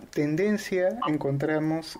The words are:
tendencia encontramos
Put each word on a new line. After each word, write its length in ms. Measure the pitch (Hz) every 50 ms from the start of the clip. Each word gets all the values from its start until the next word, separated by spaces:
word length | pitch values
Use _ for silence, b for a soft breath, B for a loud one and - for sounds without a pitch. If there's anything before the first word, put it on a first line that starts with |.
| - -
tendencia 880 | - - 147 147 151 170 196 214 214 202 - - 196 180 180 185 214 240 -
encontramos 920 | - 151 147 - 139 139 139 147 151 156 156 156 156 160 165 160 - -